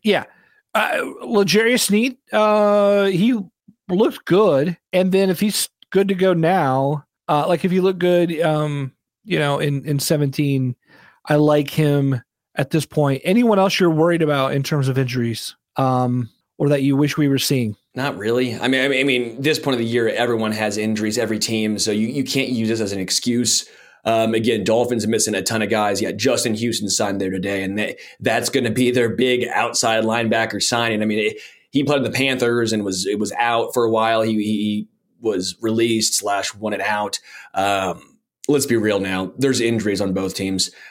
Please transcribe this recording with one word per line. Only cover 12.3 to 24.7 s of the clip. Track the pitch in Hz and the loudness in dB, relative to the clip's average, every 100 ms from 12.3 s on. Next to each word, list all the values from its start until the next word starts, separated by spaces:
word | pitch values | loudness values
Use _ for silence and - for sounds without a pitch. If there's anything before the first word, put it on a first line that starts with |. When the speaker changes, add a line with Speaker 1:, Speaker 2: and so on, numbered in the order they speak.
| _ _ - | _ _ -6
Speaker 1:
at | 147 | -2
this | 160 - | -2 -2
point. | 156 143 135 | 0 0 0
Anyone | 175 233 240 196 | 0 2 4 4
else | 190 - | 2 2
you're | 175 | 2
worried | 156 170 170 | 4 2 4
about | 151 143 135 | 2 2 0
in | 139 | -2
terms | 139 151 135 | -2 0 0
of | 131 | 0
injuries, | 127 127 117 113 - - _ - | -2 -2 -2 -4 -10 -16 _ -2
um, | 131 127 123 123 120 _ _ - | 0 2 0 -2 -4 _ _ -4
or | 147 | 0
that | 143 | 2
you | 135 139 | 2 2
wish | 147 156 | 0 0
we | 143 | 0
were | 135 | 0
seeing? | - 135 113 101 _ | 0 0 0 -6 _
Speaker 2:
Not | 127 139 92 | -6 -6 -4
really. | 107 120 127 113 | -2 0 0 -2
I | 127 | -2
mean, | 131 | 0
I | 139 | 0
mean, | 131 | 0
I | |
mean, | 139 123 120 113 | 0 0 -2 -2
this | 143 156 | -2 0
point | 147 120 | -2 -2
of | |
the | 117 | 0
year, | 120 110 | 0 0
everyone | 104 120 113 107 | 0 0 0 -2
has | 107 107 107 | -2 -2 -2
injuries, | 110 107 107 113 | -2 -2 -2 -2
every | 110 107 | -2 -2
team. | - 110 107 104 | -2 -2 -2 -2
So | 107 | -2
you, | 104 113 | 0 -2
you | 143 | -2
can't | 131 135 123 | -2 -2 -2
use | 120 110 | -2 -2
this | 113 | -2
as | 101 | -2
an | 98 | -4
excuse. | 92 - 120 120 110 - - - - _ 110 | -4 -2 -2 -2 0 -2 -4 -18 -20 _ -2
Um, | 113 113 | 0 2
again, | 113 113 110 | 0 0 0
Dolphins | 98 | 2